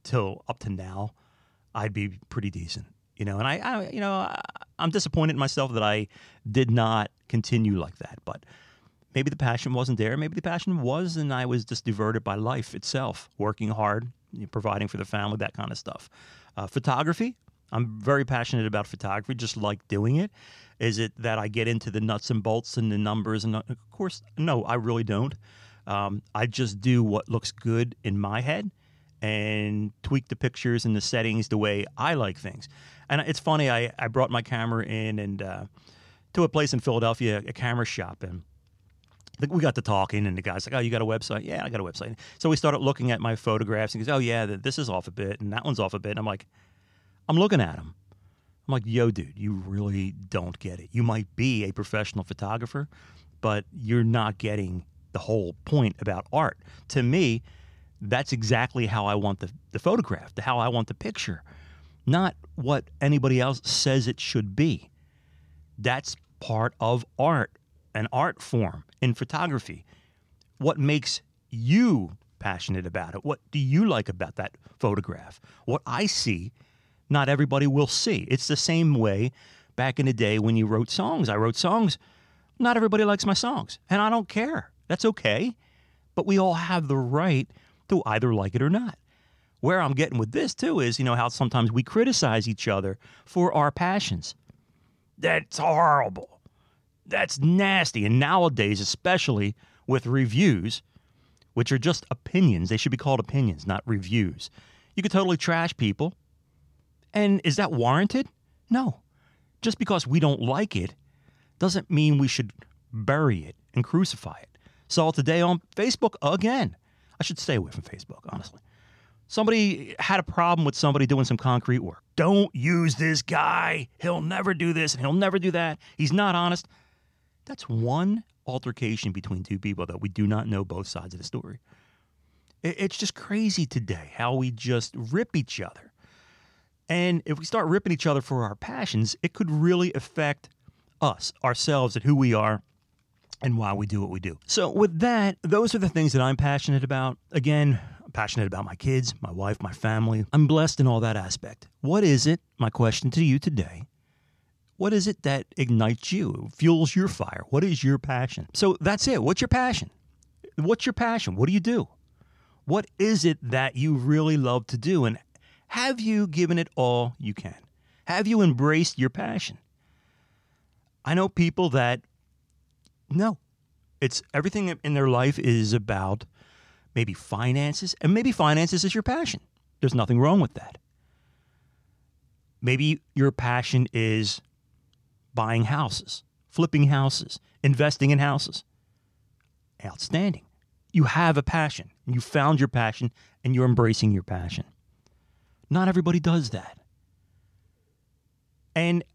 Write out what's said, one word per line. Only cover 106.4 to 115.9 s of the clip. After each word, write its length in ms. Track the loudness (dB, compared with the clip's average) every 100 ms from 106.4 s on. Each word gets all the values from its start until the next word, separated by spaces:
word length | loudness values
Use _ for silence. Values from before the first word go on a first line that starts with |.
| _ _ _ _ _ _ _
And 280 | 0 2 4
is 120 | 2 0
that 160 | 0
warranted? 560 | 2 2 4 2 0 -4 _ _ _ _
No. 320 | 0 0 -4 _ _ _ _ _ _
Just 160 | -4 -2
because 260 | 0 0 2
we 140 | 4
don't 200 | 4 4
like 360 | 0 0 -2 -2
it 180 | -4 -8 _ _ _ _ _ _
doesn't 320 | 0 0 0
mean 300 | 4 6 6
we 80 | 4
should 260 | 0 -4 -10 -20 _ _
bury 460 | -6 0 2 2 0
it 160 | -6 -18 _
and 100 | -4
crucify 540 | 0 0 0 -2 -12 -16
it. 160 | -20 _ _ _ _
Saw 220 | 0 2
it 60 | 2
today 260 | 2 2
on 200 | 4 2 -2 -4
Facebook 380 | -2